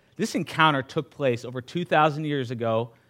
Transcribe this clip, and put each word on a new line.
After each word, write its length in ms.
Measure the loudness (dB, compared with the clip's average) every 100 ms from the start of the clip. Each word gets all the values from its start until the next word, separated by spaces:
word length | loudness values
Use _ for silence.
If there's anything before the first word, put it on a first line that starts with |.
| _ -6
this 200 | -4 -4
encounter 460 | -2 4 4 4
took 280 | -2 -6 -6
place 340 | -2 -2 -2
over 160 | -6 -12
two 240 | -8 -6
thousand 400 | 0 4 4 2
years 280 | -4 -4 -4
ago 400 | -4 0 0 -2 _